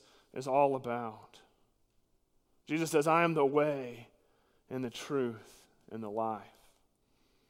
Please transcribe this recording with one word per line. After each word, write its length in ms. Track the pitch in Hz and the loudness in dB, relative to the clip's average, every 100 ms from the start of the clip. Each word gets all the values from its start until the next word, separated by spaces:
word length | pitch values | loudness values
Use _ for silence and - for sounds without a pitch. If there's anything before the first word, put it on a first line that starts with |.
| _ _ _ | _ _ _
is 120 | - 131 | -10 -2
all 300 | 131 143 135 | 2 4 2
about. 640 | 123 120 117 107 - - _ _ _ _ _ _ _ _ _ _ _ _ - | -4 -6 -6 -12 -18 -20 _ _ _ _ _ _ _ _ _ _ _ _ -6
Jesus 260 | 151 160 | -2 2
says, 160 | 160 151 | 2 4
"I 160 | 160 | 4
am 100 | 170 | 4
the 120 | 156 139 | 4 2
way 640 | 147 151 143 123 120 117 _ _ _ _ _ _ | 4 2 0 -6 -14 -20 _ _ _ _ _ _
and 140 | 131 | -8
the 60 | 127 | -6
truth 640 | - - 143 123 110 - - _ _ _ | -8 -6 -2 -2 -4 -14 -20 _ _ _
and 140 | 110 | -12
the 80 | 107 | -8
life." 560 | 107 113 107 95 - _ _ _ _ _ _ _ _ _ | -4 -4 -4 -10 -20 _ _ _ _ _ _ _ _ _